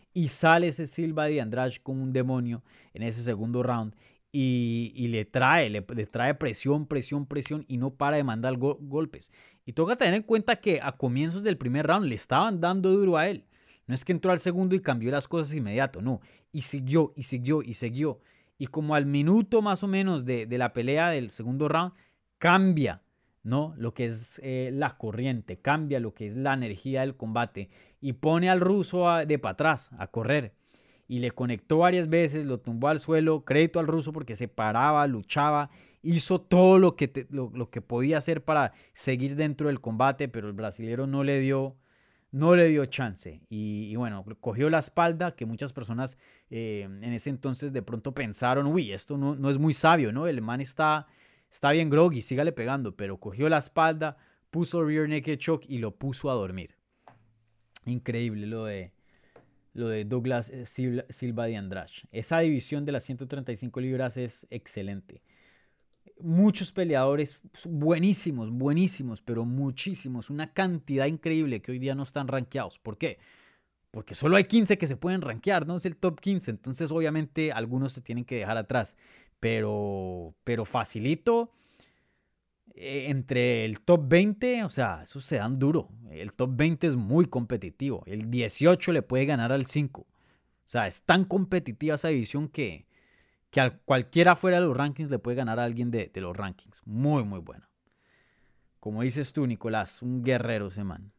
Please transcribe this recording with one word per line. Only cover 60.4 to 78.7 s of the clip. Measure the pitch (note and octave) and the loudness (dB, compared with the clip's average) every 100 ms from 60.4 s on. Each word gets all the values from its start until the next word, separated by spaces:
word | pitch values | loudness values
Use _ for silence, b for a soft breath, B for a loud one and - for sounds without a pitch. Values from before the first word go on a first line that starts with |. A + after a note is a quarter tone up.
| A2+ | -4
eh, | C3 A#2+ | -12 -12
Sil-, | - B2+ A#2+ - | -4 -2 -2 -6
Silva | - B2 A#2 A#2 | -8 -6 -4 -4
de | A2 | -4
Andrade. | G2 F#2+ F2+ - - | -4 -4 -6 -16 -12
Esa | A2+ - E3 | -8 0 2
división | E3 C#3 - D3 | 4 2 -2 -4
de | D3 | -2
las | C3+ | -4
ciento | - B2 C3 | -4 -10 -8
treinta | C#3 B2+ | -8 -8
y | A2+ | -8
cinco | B2+ B2+ | -8 -4
libras | B2+ C3 B2+ B2+ | -2 -2 -2 -4
es | A#2+ - - | -8 -8 -14
excelente. | B2 - - G2 G2 F#2+ - _ b b b b b b _ _ - | -14 -12 -10 -8 -8 -12 -20 _ b b b b b b _ _ -12
Muchos | E3+ E3+ G#3 G3+ F#3+ | 0 4 4 4 -4
peleadores | - F3 C#3 C3+ C#3+ C#3+ - - - E3+ | -4 0 2 2 2 -2 -6 -20 -16 -8
buenísimos, | D#3 D3+ E3 F#3+ G3 E3+ C3 A2 | -2 2 4 4 2 -2 -6 -4
buenísimos, | A#2+ C3+ D#3 F#3 - B2+ A2 | -2 0 2 2 0 -8 -8
pero | - A#2 | -6 -4
muchísimos. | A#2 C3 C#3 C3 G3 F#3+ C3 B2 A2 | -2 -2 -4 -4 -6 -8 -8 -8 -8
Una | C#3+ D#3 | -8 -6
cantidad | - F#3+ E3+ - C3+ C#3 | -2 0 -2 -2 0 0
increíble | D#3 E3 D#3+ D3+ A2+ | -2 -2 0 0 -2
que | - | -6
hoy | B2+ | -6
día | C3+ | -4
no | C3+ | -4
están | C3+ D3 C3 | -6 -6 -4
rankeados. | C3+ A#2+ C#3 G2 - | -4 -4 -6 -6 -10
¿Por | A2+ G#2 | -14 -6
qué? | D#3+ - b b b b b _ _ | -6 -6 b b b b b _ _
Porque | A2 - | -16 -10
solo | - D3+ F#3+ | -2 4 4
hay | |
quince | F#3+ A3+ G3+ G3+ | 6 4 4 2
que | D#3 | 0
se | C3 | -4
pueden | F3 F#3 | -2 -2
rankear, | C3+ A2+ G3 F#3 D3+ | -4 -4 0 0 0
¿no? | F3+ | -4
Es | |
el | F#3 D#3 | -6 -2
top | F#3 D3+ | -2 -2
quince. | G3 F#3+ - | -2 -2 -2
Entonces, | G#2+ B2+ B2+ D#3+ | -8 -6 -6 -2
obviamente, | D#3+ D#3 D#3 D3+ - D#3 | 0 0 0 -4 -2 -2
algunos | A2+ A2+ B2+ C3+ | -2 -4 -2 -4
se | C3 | -6
tienen | - A#2+ | -8 -8
que | B2 B2 | -6 -4
dejar | G2+ A2+ | -2 -4
atrás. | G#2 | 0